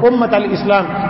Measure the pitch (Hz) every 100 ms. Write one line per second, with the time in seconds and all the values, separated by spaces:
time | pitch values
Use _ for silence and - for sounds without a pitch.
0 | 240 247 233 202 202 185 196 202 170 -
1 | 151